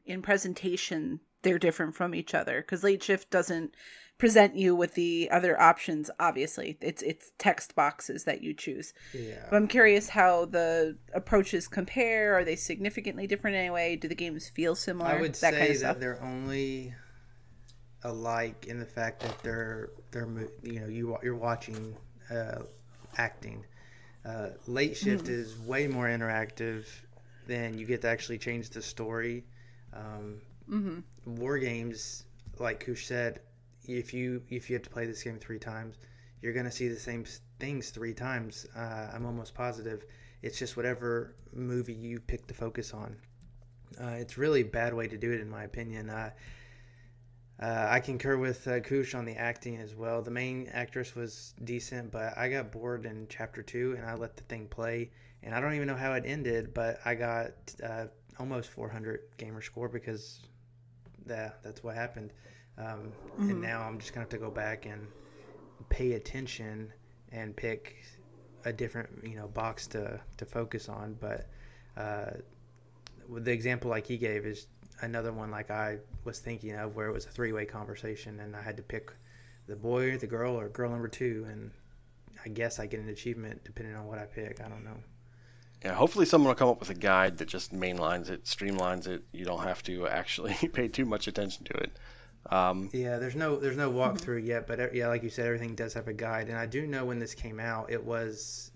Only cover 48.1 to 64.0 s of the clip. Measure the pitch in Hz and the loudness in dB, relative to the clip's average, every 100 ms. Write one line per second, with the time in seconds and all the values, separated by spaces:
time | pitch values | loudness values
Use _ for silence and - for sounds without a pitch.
48.1 | 123 139 135 131 123 131 123 - 135 127 | -2 2 2 2 -2 -2 -2 2 0 0
49.1 | 127 113 113 117 117 120 113 107 107 113 | -4 -6 -4 -4 -4 -8 -8 -10 -6 -2
50.1 | 117 113 120 127 127 123 123 123 131 123 | -2 -2 -4 -4 -4 -6 -6 -4 -6 -6
51.1 | 120 117 - - - 120 120 - 123 117 | -6 -8 -8 -16 -10 -6 -6 -6 -8 -6
52.1 | 113 110 110 127 139 110 113 120 120 113 | -4 -4 -2 -2 -2 -4 -6 -6 -4 -6
53.1 | 110 110 - 113 - - 120 127 120 113 | -10 -12 -8 -8 -8 -8 -2 -2 -2 -6
54.1 | 113 113 - - 113 107 - 113 117 117 | -6 -8 -10 -12 -10 -8 -4 -2 -2 -4
55.1 | - - - 110 117 143 151 139 131 135 | -10 -20 -16 -4 -2 0 0 -2 0 0
56.1 | 127 - 147 123 113 113 117 113 117 120 | 0 -2 -2 0 0 -2 -2 -2 0 -2
57.1 | 117 120 117 117 - - - 117 113 113 | 0 0 0 -2 -8 -18 -10 -8 -6 -8
58.1 | - - - 131 127 117 - 110 110 107 | -12 -20 -10 -6 -6 -6 -8 -8 -6 -6
59.1 | 107 - - 110 110 - 117 120 120 117 | -6 -8 -14 -12 -10 -10 -6 -6 -6 -6
60.1 | 107 - - - - - - - - - | -8 -10 -18 -20 -20 -20 -20 -20 -20 -20
61.1 | - - 113 110 - 107 110 117 113 117 | -18 -10 -8 -8 -10 -14 -10 -8 -4 -4
62.1 | 113 107 - - - - - 113 107 107 | -6 -12 -14 -20 -20 -20 -12 -10 -8 -12
63.1 | 107 - - 202 190 113 113 110 110 | -14 -12 -2 0 0 -2 -4 -4 -6